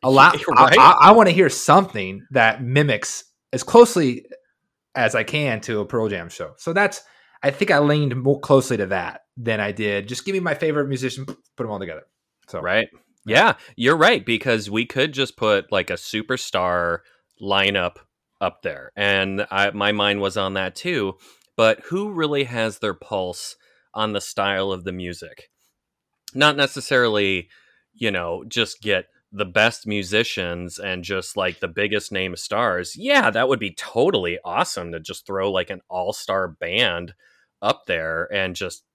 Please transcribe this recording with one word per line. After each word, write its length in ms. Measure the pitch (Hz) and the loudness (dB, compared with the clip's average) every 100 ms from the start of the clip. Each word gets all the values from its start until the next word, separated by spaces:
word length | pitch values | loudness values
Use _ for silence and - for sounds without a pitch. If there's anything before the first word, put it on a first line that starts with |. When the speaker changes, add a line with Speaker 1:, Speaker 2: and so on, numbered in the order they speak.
Speaker 1:
A 80 | 131 | 4
lot, 260 | 135 151 151 | 8 8 6
Speaker 2:
<laughs> 120 | - | 0
Right? 300 | 127 156 - | 6 6 10
Speaker 1:
I, 140 | 135 180 156 | 10 10 10
I, 20 | |
I 40 | |
wanna 180 | 220 202 | 10 8
hear 180 | 170 175 | 6 2
something 760 | - - 160 190 110 95 98 - | 2 4 4 4 -4 -6 -8 -4
that 320 | 131 113 110 | 4 4 2
mimics 640 | 123 135 147 107 - - - _ _ | 0 2 2 0 -4 -10 -16 _ _
as 100 | 127 | -8
closely 640 | - 233 240 214 147 123 - - _ _ _ _ _ | 4 8 8 6 0 -2 -10 -20 _ _ _ _ _
as 200 | - 113 | -2 0
I 80 | 120 | 0
can 360 | 110 151 143 110 | -2 -2 -2 -4
to 180 | - 110 | -4 -6
a 60 | 104 | -4
Pearl 220 | 120 110 | -2 -2
Jam 200 | 98 85 | -4 -8
show. 260 | - 80 - | -12 -14 -12
So 140 | - | -6
that's, 300 | 170 202 - _ _ _ _ | -2 -2 -4 _ _ _ _
I 80 | 143 | -4
think 200 | 139 190 | -2 2
I 80 | 151 | 2
leaned 380 | 147 151 147 123 | 4 2 0 -2
more 240 | 131 143 | 0 -2
closely 360 | - 135 131 117 | 4 4 4 -2
to 100 | 95 | -2
that 360 | 95 87 - _ - | -2 -4 -12 _ -10
than 240 | 117 110 | -4 -2
I 120 | 104 | -2
did, 360 | 101 104 101 101 | -2 -2 -2 -4
"Just 160 | 123 | -10
give 100 | - | -6
me 60 | 190 | -4
my 140 | 180 | -4
favorite 320 | 151 160 147 139 | -2 -2 -2 -2
musician, 360 | 135 131 120 135 | -4 -6 -8 -14
put 380 | - _ _ | -16 _ _
'em 60 | 117 | -8
all 80 | 101 | -8
together." 240 | 92 80 - _ _ _ _ | -10 -12 -18 _ _ _ _
So 120 | 95 | -8
Speaker 2:
Right. 280 | 82 101 110 _ _ _ - | -2 0 -2 _ _ _ 0
Speaker 1:
Yeah. 100 | 117 | 4
Speaker 2:
Yeah, 180 | 214 - - - | 4 2 -8 -2
you're 200 | 120 160 | 0 4
right, 280 | 170 - | 4 2
because 440 | 98 113 135 113 101 | 0 -4 0 -2 -2
we 140 | 104 | -4
could 300 | 117 131 147 | -4 -2 -4
just 240 | 135 131 - | -2 -6 -2
put, 340 | 110 101 92 | 0 0 2
like, 160 | 101 90 | -2 -2
a 60 | |
superstar 1040 | 90 - 110 107 127 - 95 90 87 87 85 _ _ _ _ | -6 -6 -8 -4 -6 -4 -2 0 0 -2 -4 _ _ _ _
lineup 560 | 98 98 98 101 87 - _ _ _ _ | -2 0 2 0 -4 -6 _ _ _ _
up 200 | 92 - | -6 -6
there. 300 | 90 71 - - | -10 -10 -14 -4
And 500 | 101 98 95 98 104 | 0 0 0 -4 -4
I, 200 | 98 101 | 0 -2
my 220 | 104 101 | 0 -2
mind 280 | 104 101 101 | 0 0 0
was 160 | 98 101 | -2 -2
on 160 | 95 | -4
that 200 | 95 92 - | -4 -6 -8
too. 400 | 180 165 98 95 _ _ _ - | -6 -4 -4 -8 _ _ _ 2
But 240 | 113 110 - | 2 2 -2
who 240 | 175 208 | -6 -6
really 340 | 185 156 143 | -4 -2 -2
has 340 | 135 120 113 101 | -4 -2 -4 -4
their 120 | 107 | -6
pulse 640 | 92 - 104 90 90 - - _ _ _ | -6 -6 -6 -6 -8 -14 -18 _ _ _
on 180 | 104 107 | -4 -4
the 80 | 101 | -4
style 520 | - - 98 98 98 | -8 -4 -2 -2 -2
of 120 | 92 | -4
the 80 | 87 | -8
music? 580 | 92 90 87 82 - - _ _ _ _ _ _ _ - | -8 -10 -12 -16 -20 -20 _ _ _ _ _ _ _ -16
Not 220 | 131 147 143 | 0 2 2
necessarily, 920 | 139 - - 135 120 107 98 95 85 _ _ _ _ | -2 -4 -2 2 2 2 0 -2 -6 _ _ _ _
you 160 | _ 113 | _ -4
know, 340 | 95 87 87 - | -4 -4 -8 -8
just 360 | - 110 - | -4 -4 -6
get 240 | 104 95 90 _ _ | -2 -2 -4 _ _
the 140 | 98 98 | -8 -4
best 400 | 87 110 - - | 2 0 0 -8
musicians 920 | 104 92 104 117 - 87 87 90 - | -6 -2 -2 -2 -4 -6 -6 -10 -10
and 240 | 98 92 | -8 -8
just, 320 | 85 95 92 - | -6 -8 -6 -4
like, 240 | 92 90 | -4 -4
the 80 | 92 | -10
biggest 440 | 82 104 104 - | -4 -4 -4 -6
name 240 | 101 92 87 | -6 -6 -8
stars. 580 | - 104 120 90 90 | -8 -2 -2 -2 -8
Yeah, 360 | - 240 277 190 | -10 -2 0 0
that 180 | 110 131 | 0 0
would 100 | 131 | -2
be 120 | 101 | -4
totally 640 | - - 113 147 131 90 90 | -10 -8 0 2 2 -2 -6
awesome 480 | 87 90 170 - 87 | -6 -4 -4 -6 -10
to 80 | 82 | -12
just 260 | 80 92 - | -12 -16 -10
throw, 240 | 98 98 | -4 -2
like, 200 | 95 90 | -2 -4
an 100 | 95 _ | -8 _
all-star 600 | 92 92 - - 95 92 | -6 -6 -6 -4 -4 -4
band 640 | 78 85 95 117 85 87 - _ _ _ _ | -6 -6 0 0 -2 -8 -16 _ _ _ _
up 240 | 101 135 - | -4 -4 -4
there 420 | 87 80 80 87 | -4 -2 -4 -4
and 240 | 101 95 | -4 -4
just 300 | 90 92 - _ | -6 -10 -12 _